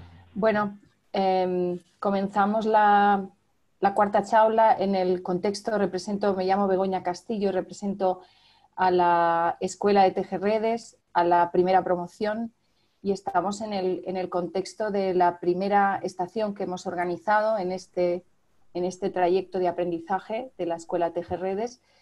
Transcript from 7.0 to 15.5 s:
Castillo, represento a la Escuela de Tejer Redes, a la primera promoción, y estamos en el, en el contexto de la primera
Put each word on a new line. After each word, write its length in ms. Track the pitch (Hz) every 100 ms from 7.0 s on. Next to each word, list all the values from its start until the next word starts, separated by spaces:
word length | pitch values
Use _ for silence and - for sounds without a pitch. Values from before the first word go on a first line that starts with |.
Castillo, 500 | 180 180 - 220 196
represento 680 | 190 - - 202 185 190 185 - _ _ _ _ -
a 140 | 185
la 680 | 180 175 170 170 170 170 -
Escuela 420 | 185 - 202 202
de 80 | 190
Tejer 320 | 190 190 180
Redes, 560 | 196 220 226 233 - _ _
a 100 | 175
la 260 | 175 175 170
primera 320 | 180 180 190
promoción, 720 | 185 175 175 - 208 220 233 _ _ _ _ _
y 120 | 196
estamos 500 | 196 - 185 180 202
en 100 | 220
el, 300 | 202 185 180 -
en 120 | 185
el 100 | 180
contexto 640 | 180 175 190 185 - 214
de 240 | 202 190
la 260 | 180 175 180
primera 600 | 175